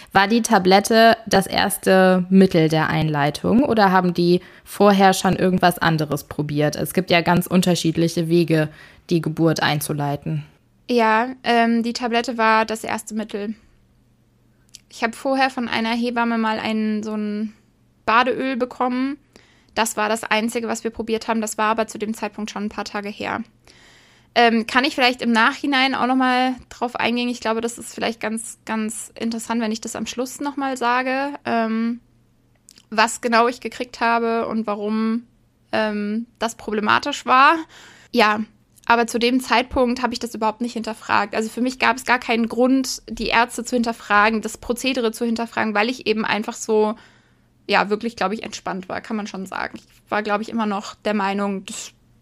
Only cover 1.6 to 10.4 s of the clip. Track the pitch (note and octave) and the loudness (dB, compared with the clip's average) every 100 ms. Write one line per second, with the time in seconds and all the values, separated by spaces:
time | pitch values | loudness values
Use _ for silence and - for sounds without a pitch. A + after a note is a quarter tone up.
1.6 | G3+ - - F#3+ F#3 F#3 F3+ F#3+ F#3+ E3+ | -2 0 4 6 6 4 6 6 6 6
2.6 | D#3+ D#3 D#3+ D#3+ D#3 D3+ C#3+ - F3 G#3+ | 4 2 0 0 0 0 0 0 2 2
3.6 | C#4+ A3+ G3 F#3 F3+ F3 F3 F3 - - | 4 4 4 4 2 2 4 2 0 -20
4.6 | - - G3+ G3 G3 F#3 F#3+ F3+ F#3 F3+ | -10 4 6 8 6 4 2 2 2 4
5.6 | F3 E3+ E3 D#3 D3+ D3+ - - D3 D3 | 2 2 2 2 0 -4 -4 -6 -4 0
6.6 | D3 - D3+ - F3 F3 E3+ E3+ - F3+ | 0 0 -2 -2 2 2 4 2 2 2
7.6 | F3+ E3+ E3 D#3+ E3 F3 E3 F3 E3 D#3+ | 2 2 0 0 0 0 2 2 4 2
8.6 | D3+ - - - - E3+ D#3 D#3 D#3+ D3+ | 0 -6 -20 -20 -2 -2 0 2 2 2
9.6 | D3 D3 - D3+ C#3+ D3 D#3+ D3+ | 0 -2 -4 -4 -4 -6 -6 -8